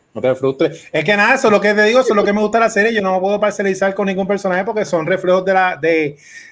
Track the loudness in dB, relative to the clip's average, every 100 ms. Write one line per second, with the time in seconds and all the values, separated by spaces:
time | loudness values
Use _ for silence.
0 | _ -4 -2 0 -2 0 -2 -2 -6 -4
1 | 0 2 4 4 4 2 2 2 4 4
2 | 2 2 2 0 0 0 0 0 0 0
3 | -2 0 0 0 -2 -2 -4 0 -2 -2
4 | -4 -2 -2 -2 -2 -2 -2 -4 -2 -2
5 | -2 -2 0 0 2 0 0 -2 0 0
6 | -2 -6 -20 -20 -14